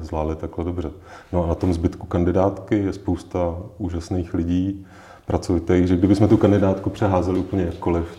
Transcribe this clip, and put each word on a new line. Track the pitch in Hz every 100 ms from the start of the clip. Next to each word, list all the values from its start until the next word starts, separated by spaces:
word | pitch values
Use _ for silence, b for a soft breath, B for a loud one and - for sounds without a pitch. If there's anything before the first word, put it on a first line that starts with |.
zvládli | 78 80 78 80
takhle | 80 - 87
dobře. | 87 78 - B B B
No | 90
a | 85
na | 82
tom | 92
zbytku | 82 80 - -
kandidátky | 90 87 90 98 - - 107
je | 95
spousta | - - 85 - 90 87 85 104 -
úžasných | 92 85 85 92 85
lidí, | 87 85 90 95 95 B B B B -
pracovitých, | 87 - 85 - 92 90
že | 90
kdybychom | 95 101 104
tu | 110
kandidátku | 98 101 95 95 98
přeházeli | - 104 92 90 92
úplně | 92 98
jakkoliv, | 85 85 90 82 80